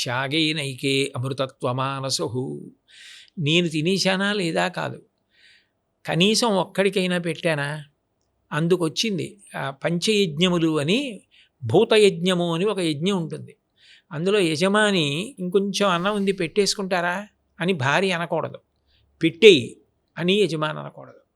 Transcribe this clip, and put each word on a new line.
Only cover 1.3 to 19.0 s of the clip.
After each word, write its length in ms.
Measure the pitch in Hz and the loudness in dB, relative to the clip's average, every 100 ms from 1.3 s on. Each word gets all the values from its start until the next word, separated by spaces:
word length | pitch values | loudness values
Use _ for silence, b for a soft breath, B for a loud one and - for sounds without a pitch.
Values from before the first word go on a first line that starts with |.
| 131 131 - 135 127 135 139 135 131 156 123 139 143 151 _ _ B B B B - | -4 -6 -4 -4 -2 -4 -4 -6 -4 -4 -6 -6 -10 -14 _ _ B B B B -6
నేను 280 | 147 170 175 | 2 2 2
తినేశానా 640 | 156 156 190 180 190 202 | 0 0 0 0 0 -2
లేదా 340 | 208 170 175 180 | -2 -2 -2 -2
కాదు, 340 | 175 143 123 - _ _ b b b b _ _ _ - | -2 -8 -8 -18 _ _ b b b b _ _ _ -4
కనీసం 420 | 160 196 208 240 | 2 2 2 2
ఒక్కడికైనా 720 | 190 165 - 196 196 185 180 | 0 -2 0 0 0 -2 -2
పెట్టానా? 640 | 170 156 170 147 143 151 147 _ _ _ _ _ - | -4 -4 -4 -2 -4 -8 -14 _ _ _ _ _ -8
అందుకొచ్చింది 840 | 151 170 180 160 131 226 180 131 - _ 160 | -2 0 0 0 -2 -2 -2 -6 -10 _ -10
ఆ 120 | 139 | -8
పంచయజ్ఞములు 1080 | 135 151 175 214 214 190 147 185 175 160 151 | -6 -4 -2 0 2 2 0 0 2 2 0
అని, 420 | 143 226 285 202 _ b b _ | 0 0 -2 -10 _ b b _
భూతయజ్ఞము 920 | 117 156 226 220 202 170 180 180 175 165 | 0 2 6 6 4 2 0 0 0 0
అని 100 | 208 | -2
ఒక 140 | 196 | -2
యజ్ఞం 380 | 170 143 180 196 | -2 -2 -2 -2
ఉంటుంది. 380 | 156 139 123 - _ b b b b | -4 -8 -14 -20 _ b b b b
అందులో 280 | 147 180 208 | -4 0 2
యజమాని 960 | 170 151 185 208 214 190 147 147 220 - | 2 2 2 2 4 2 0 -2 -6 -8
"ఇంకొంచెం 500 | 180 196 202 185 202 | -2 0 0 0 0
అన్నం 260 | 175 190 214 | 2 0 0
ఉంది 160 | 196 | 0
పెట్టేసుకుంటారా?" 960 | 196 160 - 196 - 190 185 175 185 208 _ _ - | -2 -2 0 0 0 -2 -2 0 -4 -8 _ _ -6
అని 140 | 175 | -2
భార్య 380 | 180 127 156 196 | 0 2 2 2
అనకూడదు. 480 | 170 170 160 135 120 _ _ _ _ | -2 -2 -4 -4 -10 _ _ _ _